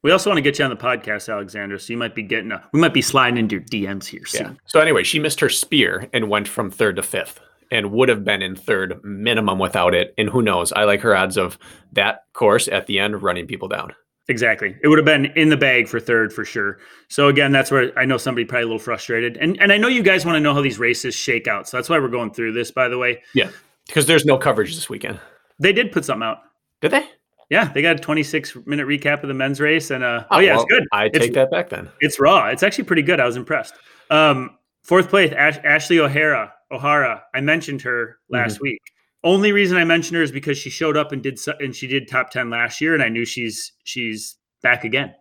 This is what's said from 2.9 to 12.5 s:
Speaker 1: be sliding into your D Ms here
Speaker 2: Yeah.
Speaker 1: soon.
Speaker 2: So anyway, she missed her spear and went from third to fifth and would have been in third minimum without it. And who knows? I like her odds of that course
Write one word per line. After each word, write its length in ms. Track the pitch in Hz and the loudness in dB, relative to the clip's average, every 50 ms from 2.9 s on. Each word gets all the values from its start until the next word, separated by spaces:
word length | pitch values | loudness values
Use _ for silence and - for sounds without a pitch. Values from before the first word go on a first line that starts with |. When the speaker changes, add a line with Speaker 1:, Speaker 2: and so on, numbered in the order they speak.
| - | 2
Speaker 1:
be 80 | 135 | 0
sliding 360 | 110 - - 135 127 120 120 120 | 0 2 2 4 4 4 2 0
into 180 | 113 104 104 | 0 0 -2
your 80 | 90 - | -6 -6
D 220 | - - 104 98 | -6 -6 -4 -4
Ms 220 | 95 98 95 - - | -6 -6 -10 -12 -14
here 120 | - - - - - | -16 -16 -10 -8 -6
Speaker 2:
Yeah. 60 | - - - | -6 -6 -8
Speaker 1:
soon. 120 | - _ _ | -12 _ _
Speaker 2:
So 120 | - - 160 | 2 2 4
anyway, 260 | 156 165 147 98 90 | 4 4 2 2 0
she 140 | - - 151 | 0 -2 -2
missed 220 | 151 156 - - | -2 -2 -2 0
her 80 | 156 120 | 0 0
spear 600 | - - - - - 143 110 90 90 92 107 - | 0 -2 -2 0 2 2 2 2 0 -4 -8 -4
and 160 | - 120 110 104 | -4 -4 -2 0
went 200 | 104 104 101 - | -2 -2 -2 -4
from 220 | - - 110 95 | -6 -6 -6 -6
third 260 | - - 113 104 90 | -2 0 0 0 0
to 60 | 95 | -2
fifth 380 | 92 - - 98 - - - - _ _ _ _ _ _ | -6 -4 -6 -6 -6 -8 -14 -20 _ _ _ _ _ _
and 200 | - 113 101 101 | -4 -2 -2 -2
would 160 | 104 117 131 127 | 2 2 4 4
have 120 | 120 104 98 | 2 0 0
been 180 | 101 104 95 | -2 -2 -2
in 120 | 95 92 95 | -4 -8 -8
third 460 | - - - 110 95 95 92 90 95 | -10 -4 -2 -2 -2 -2 -6 -8 -12
minimum 560 | - 101 101 98 107 120 117 110 107 104 98 95 | -12 -14 -12 -4 -2 0 0 2 0 0 0 0
without 360 | 95 90 - 95 90 90 87 | -2 0 0 2 2 2 2
it. 180 | 87 87 - _ - | 2 -2 -2 _ -4
And 100 | 107 101 | -4 0
who 140 | 107 123 | 0 0
knows? 300 | 113 104 92 87 87 - | 2 2 0 0 -2 -2
I 120 | - 101 107 | 0 2 2
like 160 | 104 101 101 | 2 2 2
her 160 | - 117 101 | 2 2 4
odds 220 | 92 95 95 92 101 | 4 2 0 0 -2
of 180 | 90 90 - _ - - - - _ _ | -2 -4 -6 _ -20 -20 -20 -20 _ _
that 320 | - 101 98 107 - - _ _ _ | -2 0 0 0 -2 -6 _ _ _
course 340 | - 120 104 | 2 4 4